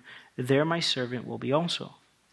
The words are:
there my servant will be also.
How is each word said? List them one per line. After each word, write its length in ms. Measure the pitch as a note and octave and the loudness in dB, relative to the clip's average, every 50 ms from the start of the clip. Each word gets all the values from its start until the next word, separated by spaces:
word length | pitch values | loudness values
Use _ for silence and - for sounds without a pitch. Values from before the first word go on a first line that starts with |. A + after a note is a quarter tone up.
| - - - - - - _ | -14 -18 -20 -20 -20 -12 _
there 260 | - B2+ B2 C3+ C#3 D3+ | -6 2 4 4 4 6
my 160 | E3 E3+ E3+ | 4 2 0
servant 480 | E3 - - C3+ B2 A#2+ B2 A#2 G#2+ | 0 0 0 -2 -2 -4 -4 -6 -6
will 100 | A#2 A#2 | -8 -8
be 140 | A2+ A2+ A#2+ | -4 -2 2
also. 440 | C#3 D#3 F3 E3 - - - - - - _ _ _ _ _ _ | 2 2 2 0 -2 -4 -6 -10 -14 -20 _ _ _ _ _ _